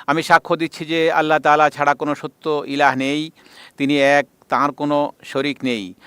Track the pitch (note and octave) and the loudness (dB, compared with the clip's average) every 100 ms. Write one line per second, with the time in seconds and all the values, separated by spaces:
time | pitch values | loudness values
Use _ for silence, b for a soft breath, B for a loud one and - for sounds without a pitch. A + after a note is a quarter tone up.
0 | - D#3 D#3 E3 - E3 E3 - D#3 E3 | -2 -2 4 2 4 -2 -4 -8 -4 -2
1 | D#3+ D#3+ D#3 D#3 D3+ D3+ D3+ C#3+ D3 C#3 | 0 2 2 2 4 4 2 2 0 0
2 | D3+ C#3+ D3 - D#3+ D3 C#3 C#3 C#3+ C3 | -4 -6 -10 -10 -6 -4 -4 0 2 2
3 | C3+ D3 D#3 B B B B - C#3 C#3+ | -2 -4 -6 B B B B -6 -2 2
4 | C#3 C#3+ C#3 _ _ C3 C#3+ C#3 D3 D3 | 4 2 0 _ _ -2 -2 -2 -4 -2
5 | C#3+ - - C3+ C#3+ C3+ C3 A#2 F#2 F#2 | -4 -8 -8 -6 -4 -4 -4 -4 -8 -14